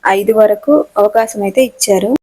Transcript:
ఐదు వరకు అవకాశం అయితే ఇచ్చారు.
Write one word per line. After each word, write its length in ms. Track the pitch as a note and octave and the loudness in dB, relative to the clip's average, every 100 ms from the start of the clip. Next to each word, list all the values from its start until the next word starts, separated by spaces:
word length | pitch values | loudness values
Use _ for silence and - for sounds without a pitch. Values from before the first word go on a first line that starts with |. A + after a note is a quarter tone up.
| C#3 | -2
ఐదు 240 | G3 G3+ | -2 0
వరకు 400 | A3 G#3+ G#3 - - - - | 2 2 0 0 0 0 0
అవకాశం 420 | G#3 A3 A3 A3 | 0 0 -2 -4
అయితే 180 | G3 F#3+ | -4 -2
ఇచ్చారు. 480 | B3+ - - G3 G3 C#4 | -2 -2 -2 0 0 -4